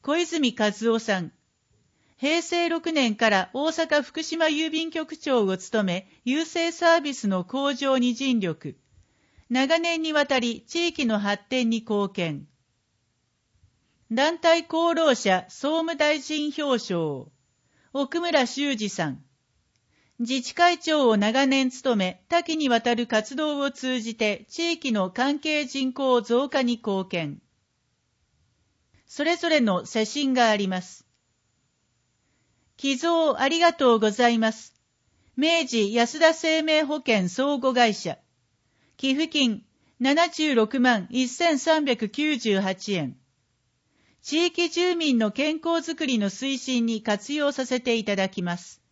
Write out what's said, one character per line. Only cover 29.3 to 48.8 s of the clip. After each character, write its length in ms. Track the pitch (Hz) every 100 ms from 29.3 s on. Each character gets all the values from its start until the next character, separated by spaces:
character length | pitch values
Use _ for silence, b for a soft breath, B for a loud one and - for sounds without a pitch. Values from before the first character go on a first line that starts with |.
| 339
ぞ 120 | 339
れ 120 | 311
の 260 | 226 180 -
写 180 | 226
真 300 | 214 285 277
が 160 | 254 226
あ 60 | 214
り 120 | 196
ま 140 | 185
す。 240 | 180 - _ _ _ _ _ _ _ _ _ _ _ _ _ _ _ _ _ _
寄 200 | 277 254
贈 420 | 330 330 320 -
あ 100 | 269
り 120 | 330
が 120 | 339
と 220 | 339 262
う 40 | 226
ご 100 | 214
ざ 180 | 208 240
い 100 | 233
ま 140 | 220
す。 220 | 220 - _ _ _ _ _ _ -
明 280 | 311 339
治 300 | 285 233 202
安 240 | 233 233 311
田 160 | 320
生 280 | 330 330 320
命 200 | 311 311
保 140 | 294 302
険 320 | 254 220 180
相 300 | 180 277 285
互 140 | 262
会 220 | 254 240
社。 240 | 208 170 - _ _ _ _ _ _ _ -
寄 180 | 269
付 140 | 269 320
金 360 | 294 254 208 _ _ _ _
七 280 | 262 294 339
十 260 | 330 311
六 260 | 247 220 269
万 260 | 247 226 180
一 180 | 254 254
千 300 | - 339 285
三 260 | - 311
百 240 | 277 233 214
九 280 | - 302 277
十 240 | 226 196
八 320 | 196 190 -
円。 240 | 190 139 127 _ _ _ _ _ _ _ _ _ _
地 260 | - 302 349
域 200 | 339 339
住 260 | 330 359 349
民 220 | 311 240
の 120 | 214
健 300 | 214 302 320
康 240 | 330 330 320
づ 60 |
く 120 | 320 302
り 120 | 240
の 100 | 202
推 300 | 190 269 269
進 260 | - 247
に 160 | 233 226
活 320 | 220 208 -
用 200 | 294 285
さ 120 | 285
せ 140 | 254 254
て 140 | 247
い 100 | 233
た 120 | 214 196
だ 120 | 190
き 140 | 190
ま 140 | 175 175
す。 260 | - -